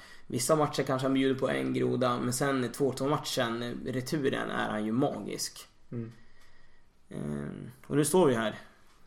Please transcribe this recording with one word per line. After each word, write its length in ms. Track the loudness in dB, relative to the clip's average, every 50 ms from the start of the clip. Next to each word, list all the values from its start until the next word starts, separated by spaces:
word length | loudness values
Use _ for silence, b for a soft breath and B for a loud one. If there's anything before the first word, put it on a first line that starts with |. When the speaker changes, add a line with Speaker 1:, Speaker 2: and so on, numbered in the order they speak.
| B B B B B
Speaker 1:
Vissa 280 | B -2 0 2 4 4
matcher 280 | 4 4 2 2 0 0
kanske 220 | 0 0 0 2
han 60 | 2 2
bjuder 260 | 4 4 4 2 2
på 100 | 2 0
en 240 | 0 0 0 0 0
groda, 460 | 0 2 2 2 2 2 2 2 0
men 140 | 0 0 0
sen 360 | 0 0 2 2 0 0 -2
två 220 | 0 0 0 0 2
två 140 | 0 0
matchen, 720 | 0 0 0 0 -2 0 0 0 0 0 -2 -4 -4 -6 -6 -6
returen, 640 | -4 -4 -4 -2 -2 -2 0 0 0 0 0 -2 -2
är 180 | -2 -2 -2 -2
han 160 | -2 -2 0
ju 60 | 0
magisk. 760 | 2 2 2 2 0 -2 -6 -6 -6 -6 -6 -8 -8 -12 -18 -20 -20 -20 -14 -10
Speaker 2:
Mm. 200 | -8 -8 -8 -8 -12 b b b b b b b b b b b b b b b b -20 -20 -14
Speaker 1:
Ehm, 600 | -10 -8 -6 -6 -6 -6 -6 -8 -8 -10 -12 -14 -16 -14 -6
och 80 | 0 2
nu 100 | 2 4
står 220 | 6 6 8 8
vi 80 | 8 6
här 240 | 4 2 -2 -2 -6 B B B B B B B B B